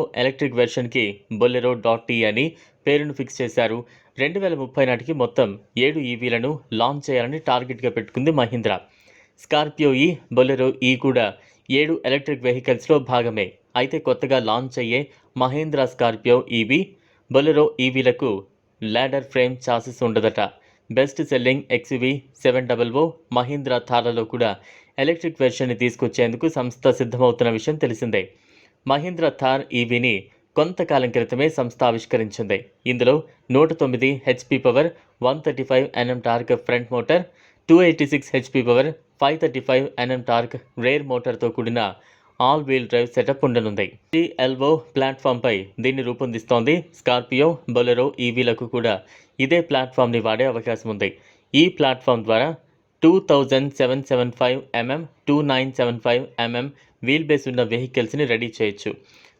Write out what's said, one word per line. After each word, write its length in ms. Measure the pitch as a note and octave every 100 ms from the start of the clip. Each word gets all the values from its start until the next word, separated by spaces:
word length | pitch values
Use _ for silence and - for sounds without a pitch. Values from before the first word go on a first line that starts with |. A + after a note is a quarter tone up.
| D#3+ A#2
ఎలక్ట్రిక్ 400 | B2+ C3+ C#3+ A#2+
వెర్షన్‌కి 440 | A#2+ - A#2+ B2+ G#2 G2+ -
బొలెరో 400 | A2 B2 B2 B2
డాట్ 380 | A#2+ A2+ A2+ -
ఈ 60 | A#2
అని 200 | G#2+ G#2+ D#3 - _ _ C#3+
పేరును 280 | D3 D3
ఫిక్స్ 240 | C#3+ B2+ -
చేశారు. 380 | A#2+ - A2+ A#2 A#2+ _ _ -
రెండు 220 | C#3+ F#3+
వేల 140 | F#3+
ముప్పై 300 | D3+ C3 - C3
నాటికి 260 | A#2+ B2+
మొత్తం 380 | D3+ A#2+ - A2+ G2+ - A#2+
ఏడు 240 | C3 D#3
ఈవీలను 480 | B2+ A#2 B2 A#2 B2+ D3+ -
లాంచ్ 320 | A2 A#2+ C#3+ C#3+
చేయాలని 340 | B2+ A#2+ D#3
టార్గెట్గా 500 | D#3 B2 B2+ A#2 A#2+
పెట్టుకుంది 420 | A#2 G#2+ B2 C#3+
మహీంద్రా. 460 | D3+ A#2+ A#2+ G#2+ F#2 - _ _ _ _ _
స్కార్పియో 540 | - D3+ D3+ D3+ D3
ఈ, 140 | C3 D#3+ E3 -
బొలెరో 380 | A#2+ C3 C3 C3 -
ఈ 120 | B2+ B2+
కూడా 300 | C#3 B2 G#2+ - _ _ -
ఏడు 260 | C3 D3+ E3 B2+
ఎలక్ట్రిక్ 400 | C#3 C#3 C#3 B2
వెహికల్స్‌లో 500 | B2 - D3 - D3+
భాగమే. 420 | C3 B2+ A#2 G#2+ F#2 - _ B2
అయితే 220 | C3+ -
కొత్తగా 420 | - B2 C3+ C3
లాంచ్ 380 | A2 A#2 C3 C3
అయ్యే 240 | A#2 B2 D3 _ _ B2+
మహీంద్రా 500 | B2+ D3 D#3 C#3+ B2+
స్కార్పియో 540 | - A#2+ A2 B2 B2 B2+
ఈవీ, 300 | A#2 G#2+ D3 G3 - _ _ -
బొలెరో 360 | C3+ D3 D3+ D3+ -
ఈవీలకు 520 | B2+ B2+ B2+ B2 C3+ G2 - _ _ _
లాడర్ 500 | A2 A2+ C3 C#3 B2+
ఫ్రేమ్ 260 | C3 B2 B2+
చాసిస్ 440 | - A#2 B2 A#2+
ఉండదట. 360 | A#2+ G#2+ A2 A2 G2+ - _ _ -
బెస్ట్ 300 | A#2 C3+ -
సెల్లింగ్ 440 | D3 C3 B2 C3+ -
ఎక్స్యూవీ 400 | B2 - C3 B2+ C#3 - _
సెవెన్ 300 | C3+ B2+ B2+
డబల్ 220 | A#2 A#2+
ఓ 100 | C3 D#3+ E3 _
మహీంద్రా 440 | B2 B2 C#3+ C3 B2
థార్లలో 460 | - B2 A#2 A#2
కూడా 260 | A2 A#2+ A2+ F#2 - - _ -
ఎలక్ట్రిక్ 420 | C#3 E3+ E3+ D#3
వెర్షన్‌ని 340 | B2+ A#2+ C3 A2
తీసుకొచ్చేందుకు 680 | B2 - A#2+ - A#2 A#2+ D#3+
సంస్థ 420 | D3 B2 - C#3
సిద్ధమవుతున్న 600 | - A#2+ B2 B2+ A#2 A#2+
విషయం 260 | A2+ D#3 D3+
తెలిసిందే. 460 | C3 A2 A#2 G#2 F#2+ _ _ _ _ _ C3
మహీంద్రా 440 | C#3+ F3 E3+ D#3+
థార్ 320 | - C3 C3+ C#3
ఈవీని 400 | B2 A#2 A#2+ B2 G2 - _ _ -
కొంతకాలం 540 | D#3+ F3+ E3+ C#3 B2+
క్రితమే 360 | A#2+ A#2 B2 D#3
సంస్థ 320 | D#3 A#2+ -
ఆవిష్కరించింది. 720 | B2 A2+ - A#2+ A2 - G#2 G2 - _ B2+
ఇందులో 280 | B2 B2 D3+ D#3 _ -
నూట 220 | B2+ D#3+
తొమ్మిది 380 | D#3+ C3+ B2 C3 C3+
హెచ్పీ 360 | C3 B2 - C3
పవర్, 320 | B2+ B2 E3 - _ _
వన్ 180 | B2 D3
థర్టీ 240 | D3+ C3+
ఫైవ్ 220 | C3 C3 C3+ A#2
ఎన్ఎం 240 | A#2+ B2
టార్క్ 320 | A#2 A#2+ A#2+ A#2+
ఫ్రంట్ 320 | - B2 A#2
మోటార్, 320 | B2+ A2+ E3+ F3 _ _ _ -
టూ 100 | E3
ఎయిటీ 240 | F3+ D#3 C#3+
సిక్స్ 260 | C#3+ -
హెచ్పీ 300 | C3+ B2+ C3+
పవర్, 280 | A#2+ A#2+ D3 D#3 _ _
ఫైవ్ 200 | C#3+ D#3
థర్టీ 220 | D#3+ C3
ఫైవ్ 220 | B2 C3 C#3 -
ఎన్ఎం 260 | B2 B2+
టార్క్ 320 | A#2+ A#2 A#2+ B2 - -
రేర్ 280 | A#2+ D3 C#3+
మోటార్తో 440 | B2 B2+ A2 A#2
కూడిన 300 | A2 A#2 A#2 G#2 F#2 _ _ _ -
all 200 | B2 D3+
wheel 220 | C3+ C3 A#2
drive 200 | A#2+ A#2+
సెటప్ 340 | B2+ A#2+ C#3
ఉండనుంది. 400 | C3+ A#2+ G#2+ G2+ F#2+ - _
టీఎల్ఓ 600 | D#3+ E3+ - C3 C3 C#3 D#3 -
ప్లాట్‌ఫామ్‌పై 640 | C3 C3+ C3 C#3 A#2+ B2 G2+ F#2+ -
దీన్ని 220 | B2 C3+
రూపొందిస్తోంది. 720 | A#2+ A2+ B2+ A2+ - A#2+ A#2 E3+ -
స్కార్పియో, 540 | - - B2 A#2+ C3 D#3 E3 -
బొలెరో 360 | A#2+ B2 A#2+ C3+ -
ఈవీలకు 460 | B2 A#2 A#2+ A2+ A#2
కూడా 280 | A#2+ A2+ F#2+ - - _ -
ఇదే 200 | C3+ E3+
ప్లాట్‌ఫామ్‌ని 600 | E3 C3+ B2+ C3+ A#2+ A#2
వాడే 240 | A2 A2
అవకాశం 440 | C3 A#2 A#2 A2 A2+
ఉంది. 200 | G#2 G2 - _ _ _
ఈ 80 | C#3 F3
ప్లాట్‌ఫామ్ 560 | F3+ C#3 B2+ - A#2+
ద్వారా 240 | A2 A2+ D3 D#3+ _ _ _ _
టూ 100 | D#3+ F#3
థౌజండ్ 500 | F#3 C#3+ C3 C3 C#3
సెవెన్ 300 | - B2+ C3+
సెవెన్ 280 | C3 B2+ B2
ఫైవ్ 280 | A#2+ B2 C3 -
ఎంఎం, 280 | A#2 A#2+ D3 D#3+ _
టూ 120 | - D3
నైన్ 300 | D3 C3 C3+
సెవెన్ 280 | B2+ A#2+ A#2
ఫైవ్ 240 | B2 A#2+ C#3 -
ఎంఎం 280 | A#2 A#2+ C3+ - _ _
వీల్ 260 | A#2+ D3+ D3+
బేస్ 180 | D3 C3+
ఉన్న 140 | B2
వెహికల్స్‌ని 600 | A2+ A#2 B2+ B2+ A#2 C#3+ C#3
రెడీ 220 | A2+ A#2
చేయొచ్చు. 420 | - G#2+ G2+ A2 - _ _ _